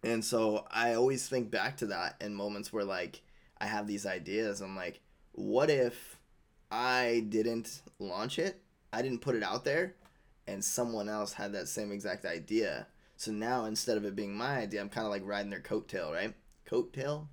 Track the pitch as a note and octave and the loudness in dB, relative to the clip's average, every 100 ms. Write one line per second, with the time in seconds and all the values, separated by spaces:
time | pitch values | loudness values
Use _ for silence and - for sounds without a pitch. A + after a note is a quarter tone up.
0 | A#2 A#2 G#2+ A#2 A2+ G#2+ - A2 A#2+ A2+ | 2 0 2 2 4 2 0 0 2 6
1 | B2+ C3+ - C3 A2+ G#2 G#2+ C#3 A2 F#2 | 4 4 0 -2 0 0 0 0 -4 -2
2 | F2 - G#2 G2+ G2+ G2+ G2+ G#2+ G2+ F#2 | -2 -4 -6 -4 -4 -4 -4 -2 0 -2
3 | F2 - - - - - G#2 G#2+ G#2 G2+ | -4 -8 -20 -20 -20 -8 -4 -2 -2 -2
4 | G2 F#2 E2+ G2+ A2+ G2 G2 F#2+ F2+ - | -2 -4 -2 0 0 -2 -6 -6 -6 -8
5 | _ _ - - G2+ A2+ D3 C#3+ B2 - | _ _ -18 -6 2 4 6 6 4 2
6 | - - _ - _ _ _ A2 B2 B2+ | -14 -18 _ -20 _ _ _ 0 4 4
7 | B2 A#2 A2 A2 A2+ A#2 A2+ - - _ | 6 4 4 4 4 2 -4 -12 -16 _
8 | G2 F2+ A2+ - F3+ - _ _ _ A2 | -6 -2 -2 0 0 -2 _ _ _ -2
9 | B2+ A#2+ C#3 A#2+ G2+ A2 C#3+ D3 F#3 - | 0 0 2 2 2 0 2 2 0 -4
10 | - _ _ _ - G3 G3+ - A#2+ A2+ | -20 _ _ _ -8 -4 -2 0 0 0
11 | G#2 G#2+ G2+ - G#2 G2+ F2 - G#2 G2+ | -2 -2 -2 -4 -6 -4 -4 -4 -4 -4
12 | G2 F#2 F2 E2+ D2+ G#2+ G#2 C#2 - - | -4 -4 -4 -6 0 2 2 0 -6 -16
13 | - _ - G#2+ A2+ B2+ A2 A2 - G#2+ | -20 _ -6 -2 0 0 0 -2 2 2
14 | G#2 G2 G2+ G2+ B2 C#3 G#2+ - G3+ - | 2 -2 -4 -2 0 0 0 -2 -2 -2
15 | A2 G2+ G2 G2+ G2+ F#2+ - G#2+ - G2+ | -2 -2 -2 -2 -2 -6 -2 -2 0 -4
16 | D#2+ D#2+ G#2 - - - - A#2 - - | -2 -2 -2 -6 -20 -20 -2 0 0 -2
17 | C3+ D3 D3+ | -4 -4 -6